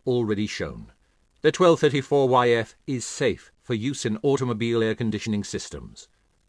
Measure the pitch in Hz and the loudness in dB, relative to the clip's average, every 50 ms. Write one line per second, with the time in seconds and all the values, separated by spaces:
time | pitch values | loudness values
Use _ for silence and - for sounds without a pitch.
0 | _ 131 123 123 117 107 107 98 107 104 - - 87 76 64 57 55 - _ _ | _ -2 0 0 0 0 0 -2 -2 -4 -4 -6 -8 -8 -8 -12 -16 -20 _ _
1 | _ _ _ _ _ _ _ _ - 151 151 - 180 175 165 - - 147 127 143 | _ _ _ _ _ _ _ _ 0 0 2 4 4 4 6 6 4 2 2 0
2 | 131 - 143 143 135 127 127 127 123 120 120 113 110 - - _ _ - 139 123 | -2 0 2 2 4 4 4 4 6 4 4 2 0 -4 -10 _ _ -6 -6 -6
3 | - - - - 143 123 92 - - - _ _ _ - 127 110 107 135 143 - | -6 -8 -6 -2 -2 -2 -2 -2 -8 -18 _ _ _ -6 -6 -4 -4 -4 -6 -4
4 | - 120 107 107 - 143 135 131 131 123 117 107 117 117 117 113 110 110 107 - | -4 -4 -4 0 0 0 0 2 0 -2 -2 -2 -2 0 0 2 2 0 0 -2
5 | 120 110 104 104 - 113 107 101 98 - - 101 - - - 69 60 50 - - | -2 -2 -2 -2 -4 -4 -4 -4 -4 -6 -8 -10 -10 -10 -14 -14 -16 -16 -20 -20
6 | - _ _ _ _ _ _ _ _ | -20 _ _ _ _ _ _ _ _